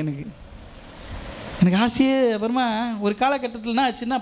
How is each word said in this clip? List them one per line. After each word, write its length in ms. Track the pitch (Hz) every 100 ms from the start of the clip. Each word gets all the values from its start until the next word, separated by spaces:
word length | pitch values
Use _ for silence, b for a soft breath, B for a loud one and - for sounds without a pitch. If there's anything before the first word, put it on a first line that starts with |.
எனக்கு, 220 | 156 143 220 - - - - - - - - - - - - -
எனக்கு 180 | 180 185
ஆசையே. 340 | 233 - 269 269 247 220
அப்புறமா 300 | 220 247 247 220 240 220 202
ஒரு 80 | 208
காலகட்டத்தில் 580 | 254 277 247 233 220
என்ன 120 | 233 269
ஆச்சுன்னா, 280 | - 233 254